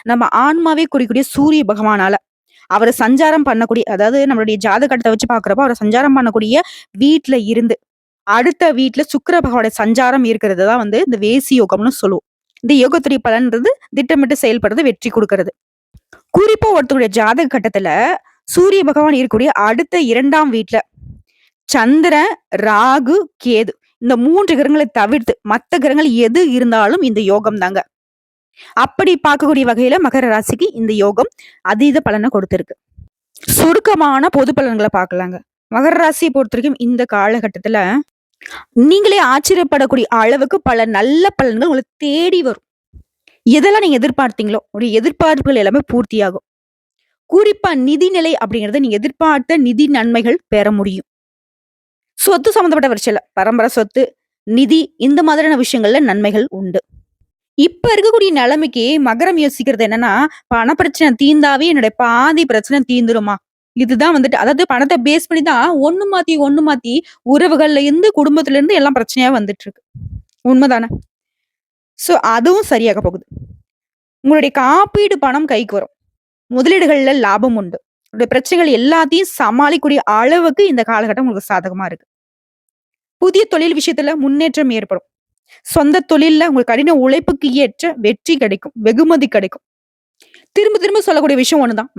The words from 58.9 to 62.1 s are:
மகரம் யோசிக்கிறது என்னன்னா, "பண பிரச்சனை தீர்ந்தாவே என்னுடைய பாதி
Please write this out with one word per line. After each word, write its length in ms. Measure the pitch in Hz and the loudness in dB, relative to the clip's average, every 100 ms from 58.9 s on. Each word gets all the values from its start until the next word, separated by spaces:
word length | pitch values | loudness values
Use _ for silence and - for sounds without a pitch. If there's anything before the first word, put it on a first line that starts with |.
| 311 247 | 0 0
மகரம் 320 | 233 359 339 | 0 0 0
யோசிக்கிறது 460 | 285 - 254 226 220 | -2 -2 -2 0 -2
என்னன்னா, 400 | 226 240 208 202 - - | 0 0 0 -2 -4 -4
"பண 260 | 233 233 | -2 0
பிரச்சனை 400 | 330 359 - 302 226 | 0 -2 0 0 2
தீர்ந்தாவே 420 | 277 302 285 269 339 | 2 4 4 2 0
என்னுடைய 260 | 285 220 - | 2 0 0
பாதி 480 | 233 | 0